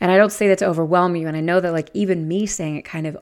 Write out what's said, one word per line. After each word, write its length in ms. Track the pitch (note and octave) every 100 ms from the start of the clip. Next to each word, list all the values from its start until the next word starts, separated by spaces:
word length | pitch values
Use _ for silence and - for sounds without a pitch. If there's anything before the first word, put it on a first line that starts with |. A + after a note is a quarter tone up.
And 100 | F#3
I 60 | F#3
don't 160 | G#3
say 160 | - G#3
that 100 | F#3+
to 80 | G3
overwhelm 480 | E3 D#3+ F3+ F3+
you, 140 | E3+ D#3+
and 80 | D#3
I 40 |
know 200 | D#3+ F3+
that, 120 | F3+
like, 180 | E3 D#3
even 320 | - G3+ F3 D#3
me 200 | F3+ G#3
saying 300 | - D#3 D3
it 60 |
kind 240 | - E3 D#3
of 100 | D#3